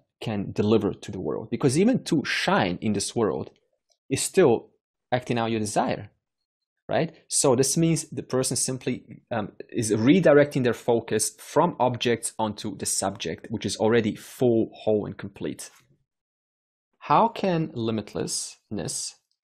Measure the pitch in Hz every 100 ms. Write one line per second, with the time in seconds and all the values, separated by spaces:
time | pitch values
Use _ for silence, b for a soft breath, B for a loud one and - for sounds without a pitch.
0 | _ _ - 104 95 104 104 110 95 -
1 | - - 76 55 - 117 143 135 208 262
2 | - 165 - - - 190 101 90 110 101
3 | - - 107 67 - - _ _ _ _
4 | _ 135 - 190 165 113 - _ _ _
5 | _ 127 - 120 113 113 107 - - -
6 | 104 _ _ _ _ _ _ _ - 107
7 | 156 b _ - 143 127 135 - 165 156
8 | - - - 127 131 123 - 131 - 120
9 | - - _ 117 104 - - - 107 107
10 | 117 185 165 143 143 147 120 110 - 117
11 | - 110 - - - - 160 - 127 117
12 | 123 113 - - 110 107 110 95 107 -
13 | 98 101 82 85 - 110 104 - 110 117
14 | 110 - - - 127 113 107 - - 107
15 | 95 98 98 - 82 - - - _ _
16 | _ _ _ _ _ _ _ _ _ _
17 | - 147 214 - 196 170 160 - 113 110
18 | - - - - - - _ 104 80 -
19 | - - _ _